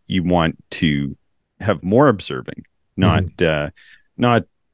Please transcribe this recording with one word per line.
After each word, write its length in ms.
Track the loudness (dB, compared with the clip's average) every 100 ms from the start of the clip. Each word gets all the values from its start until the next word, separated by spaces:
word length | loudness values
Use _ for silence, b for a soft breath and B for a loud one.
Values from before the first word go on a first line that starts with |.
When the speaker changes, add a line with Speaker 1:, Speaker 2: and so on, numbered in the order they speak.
| -4
Speaker 1:
you 160 | -2
want 340 | 2 2 2 -2 _
to 480 | -2 -2 0 -4 -10 _ _ _ _
have 200 | -4 -2
more 280 | 0 2 4
observing, 540 | 0 -6 -10 -10 -16 -20 _ _ 0
not, 280 | 2 2
Speaker 2:
Mm-hmm. 420 | -2 -2 0 0 -4
Speaker 1:
uh, 40 | b b b b -2
not 280 | 2 2 0 _ _